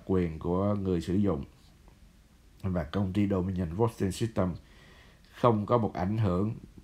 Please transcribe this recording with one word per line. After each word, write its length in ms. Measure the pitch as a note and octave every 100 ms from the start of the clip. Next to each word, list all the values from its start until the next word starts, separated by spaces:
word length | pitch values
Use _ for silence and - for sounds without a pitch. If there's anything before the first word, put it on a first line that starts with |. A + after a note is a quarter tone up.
| -
quyền 340 | F#2 E2+ D#2
của 360 | E2+ F2+ G2+ G2+
người 260 | F#2 F2
sử 140 | F2+ F#2
dụng. 280 | G2+ D2+ C2 - - - - - - - - - - -
Và 220 | G2 F2+
công 300 | D2 G2 G2
ty 140 | F#2+ G2+
Dominion 420 | F#2+ F2+ F#2 E2+
Voting 420 | F2 A2+ - G2
System 420 | F2+ A#2 G2+ F#2 - - - - - - - - -
không 300 | B2 G#2+ G2+
có 120 | A#2+
một 160 | G#2
ảnh 240 | - F#2 A2
hưởng 380 | G2+ F2+ G#2+ - - -